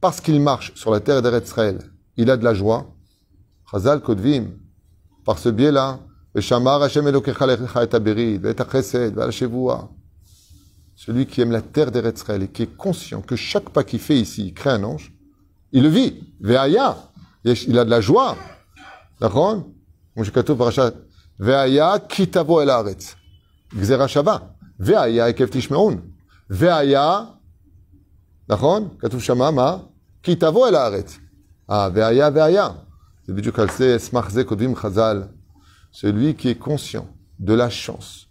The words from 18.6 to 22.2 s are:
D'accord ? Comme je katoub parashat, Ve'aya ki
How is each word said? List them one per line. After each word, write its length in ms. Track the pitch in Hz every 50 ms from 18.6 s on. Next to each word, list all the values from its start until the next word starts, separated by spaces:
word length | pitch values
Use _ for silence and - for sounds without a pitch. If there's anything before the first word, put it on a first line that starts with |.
| _ _ _ - - - - - _ _ _ _
D'accord ? 440 | 117 113 98 127 160 196 220 202 147 - - _ _ _ _ _ _ _ _
Comme 100 | 113 113
je 60 | 104
katoub 280 | - 127 117 - 151 117
parashat, 360 | 120 120 107 - 131 117 82 76 - - _ - _ _ _ -
Ve'aya 580 | 98 107 131 139 139 131 135 143 151 170 196 208 - -
ki 200 | - -